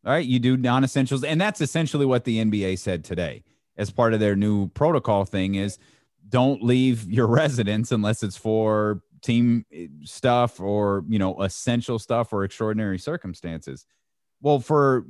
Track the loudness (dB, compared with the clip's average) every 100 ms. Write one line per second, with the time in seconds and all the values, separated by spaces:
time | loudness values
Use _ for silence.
0 | 0 0 2 2 4 2 2 2 2 0
1 | 0 -2 0 0 0 0 -2 -2 -2 0
2 | 2 2 0 0 2 0 -2 -2 -4 -4
3 | -4 -6 -6 -8 _ _ _ -8 -6 2
4 | 2 4 2 2 2 0 -2 0 2 2
5 | 2 0 0 -2 -2 -2 -6 -8 _ _
6 | _ _ -2 2 2 2 2 4 4 0
7 | -2 0 4 4 2 0 0 0 0 0
8 | 0 -2 -4 -6 -2 0 2 2 0 -4
9 | _ _ 0 2 4 2 -4 -16 -16 -16
10 | -20 -4 0 2 0 -2 -4 0 0 -2
11 | -2 0 0 -2 -6 -4 -4 -2 -2 -6
12 | -2 -4 -2 -4 -4 -4 -4 -2 -4 -4
13 | -6 -8 -10 -12 -10 -12 -12 -16 _ _
14 | _ _ _ _ 0 0 2 2 4 2